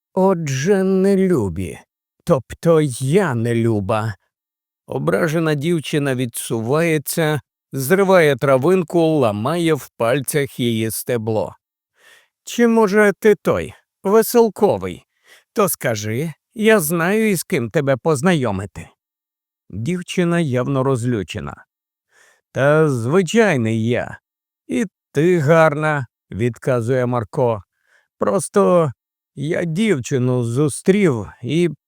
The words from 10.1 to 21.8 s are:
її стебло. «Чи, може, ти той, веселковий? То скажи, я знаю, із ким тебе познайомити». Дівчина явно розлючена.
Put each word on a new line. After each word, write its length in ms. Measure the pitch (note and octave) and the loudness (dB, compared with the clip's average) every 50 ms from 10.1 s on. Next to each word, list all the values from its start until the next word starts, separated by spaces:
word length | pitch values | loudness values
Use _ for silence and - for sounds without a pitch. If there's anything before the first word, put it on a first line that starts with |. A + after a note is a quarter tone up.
| B2+ D3 B2+ - - D3+ C#3 - - - | 0 -2 -4 -4 -4 -4 -4 -4 -4 -4
її 300 | B2+ A#2+ A2+ A2 A2 A2+ | -2 -2 0 0 -2 -4
стебло. 640 | - - - - B2+ A#2 G#2+ A2+ A2 G#2 E2+ C2+ - _ _ _ _ _ _ _ _ _ _ _ - _ _ _ _ _ _ | -4 -8 -4 -4 -4 -4 -2 -2 -2 -2 -4 -4 -10 _ _ _ _ _ _ _ _ _ _ _ -20 _ _ _ _ _ _
«Чи, 240 | - - - A#3+ A#3 | -10 0 0 2 2
може, 440 | A3+ A3+ A3 F#3+ F#3+ G#3+ G#3+ G3+ F#3 - | 4 2 2 2 2 2 2 2 2 2
ти 160 | - A3 G#3 | 2 2 2
той, 380 | - _ - B2 F#2 D#2+ - - _ _ _ _ _ | 2 _ -2 -2 -2 -2 -6 -12 _ _ _ _ _
веселковий? 1040 | _ - - A3 A3 - - A#3 A#3 A3 - - A3 F#3 A#2 G2 F2+ F#2 F#2 - _ _ _ _ _ _ - _ _ _ | _ 2 2 2 2 4 2 2 2 2 2 0 2 2 2 0 -4 -8 -10 -12 _ _ _ _ _ _ -20 _ _ _
То 160 | _ - G#3 E3+ | _ -2 0 0
скажи, 640 | - - - C3+ A2+ G#2 G#2 G#2+ A2 A#2+ D#3+ E3+ D3 _ _ _ _ | -2 -4 -4 -4 -4 -4 -6 -6 -6 -6 -6 -8 -10 _ _ _ _
я 260 | A3 G#3 A3 A3 G#3 | 0 2 4 4 4
знаю, 500 | D#3+ D3 F3 E3+ D#3+ F3+ G#3 A3 A3 A3 | 2 0 -2 -2 0 0 0 0 0 0
із 120 | G3 D#3 | 0 -2
ким 280 | - - F3+ D3+ A#2 A2 | -2 -4 -4 -4 -4 -2
тебе 260 | - E3 C#3+ C3+ C3+ | -2 -2 0 0 -2
познайомити». 920 | B2 - E3 D#3 B2+ C#3 F#3+ F3+ D3+ B2+ A2+ G2 F#2+ G2+ G2 _ E2 F2 - _ _ _ _ _ _ _ _ _ _ _ _ _ _ _ _ | 0 0 -2 -2 0 2 0 2 2 0 -2 -2 -4 -6 -8 _ -18 -20 -20 _ _ _ _ _ _ _ _ _ _ _ _ _ _ _ _
Дівчина 720 | - F#2+ A2+ C3+ F3+ F3+ F3+ - - - F3+ E3+ E3+ E3+ | -10 -8 -4 -4 -4 -6 -6 -6 -2 -2 0 2 2 0
явно 440 | E3+ C#3+ A#2+ B2 B2+ C3+ C#3+ C3 B2+ | 0 0 0 -2 0 0 -2 0 0
розлючена. 800 | C#3 C3+ A#2+ A2+ B2+ A#2+ G#2+ F#2 - - G2 C#2+ C#2+ - - - _ _ _ | 0 0 0 -2 -2 -2 -4 -4 -6 -8 -10 -10 -10 -12 -14 -20 _ _ _